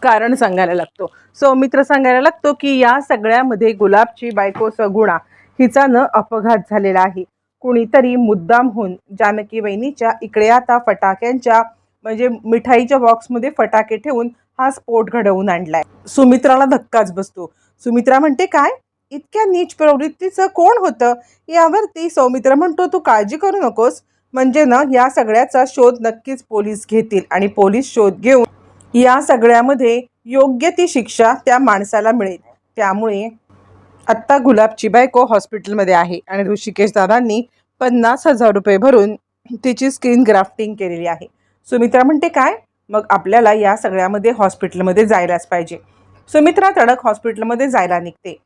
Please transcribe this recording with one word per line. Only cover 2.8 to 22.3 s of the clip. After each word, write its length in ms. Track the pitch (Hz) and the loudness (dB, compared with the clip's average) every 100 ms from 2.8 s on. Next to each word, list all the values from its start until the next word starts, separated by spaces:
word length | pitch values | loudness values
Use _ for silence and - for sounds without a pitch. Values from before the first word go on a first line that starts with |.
| 247 254 277 | 2 2 0
सगळ्यामध्ये 640 | 269 214 233 262 220 226 | -4 0 0 0 0 -2
गुलाबची 580 | 214 202 202 233 - 233 | 0 2 2 2 -2 -8
बायको 400 | 208 196 196 220 | -4 -4 -4 -6
सगुणा 480 | 220 214 196 214 165 _ _ _ _ | -4 -4 0 0 -2 _ _ _ _
हिचा 260 | 254 277 277 | 0 2 2
न 120 | 240 269 | 2 0
अपघात 440 | 214 214 226 214 226 | -2 -4 -6 0 -2
झालेला 420 | - 208 196 190 | 0 -4 -2 0
आहे. 240 | 190 190 180 _ _ _ | 0 -4 -16 _ _ _
कुणीतरी 560 | 254 240 226 262 247 247 | -2 -2 2 2 2 0
मुद्दामहून 760 | 240 208 165 233 254 214 202 180 _ 190 | 0 -2 0 0 0 -4 -8 -10 _ -4
जानकी 400 | 208 214 214 220 | -2 -2 -8 -8
वहिनीच्या 520 | 208 202 254 285 226 226 | -8 -6 -8 -4 -4 -4
इकडे 260 | 220 220 214 | -6 -2 2
आता 300 | 240 247 240 | 2 2 -2
फटाक्यांच्या 840 | 240 190 196 190 233 254 240 226 226 _ _ _ | 0 -2 -2 -2 -4 -4 0 0 0 _ _ _
म्हणजे 240 | 220 220 247 | -12 -4 -4
मिठाईच्या 680 | 233 220 233 240 240 247 277 | -4 -2 -2 2 2 2 0
बॉक्समध्ये 520 | 240 233 - 247 247 302 | 2 0 -2 -6 -6 -4
फटाके 400 | 220 220 220 220 | -2 -2 -2 -6
ठेवून 320 | 254 254 233 240 _ _ | -6 -6 -6 _ _ _
हा 120 | 262 | -4
स्फोट 400 | 269 - 226 220 | -4 -4 -2 -2
घडवून 380 | 233 202 190 196 | -2 0 0 -2
आणलाय. 340 | 175 175 160 - _ - | -4 -4 -6 -6 _ -10
सुमित्राला 580 | - 262 247 277 262 269 | 2 4 4 2 2 2
धक्काच 480 | 262 - 233 202 | 0 0 -2 -2
बसतो. 400 | 180 196 - 175 _ _ _ | -4 -12 -12 -18 _ _ _
सुमित्रा 360 | - 233 240 262 | -4 -2 2 2
म्हणते, 260 | 302 262 320 | 2 -2 -2
"काय? 240 | 311 294 508 _ _ _ | 0 -2 -4 _ _ _
इतक्या 360 | 285 - 415 427 | -20 -12 -4 -2
नीच 280 | 359 349 | -2 -4
प्रवृत्तीचं 720 | - 311 285 302 - 370 - 381 | -2 0 2 -2 -8 -10 -4 -4
कोण 300 | 381 339 466 | 2 2 2
होतं?" 360 | 370 233 240 240 _ _ - | 0 -2 -2 -2 _ _ -4
यावरती 640 | 330 330 370 427 - 330 | 0 2 0 -4 -6 -8
सौमित्र 460 | 320 254 | 0 0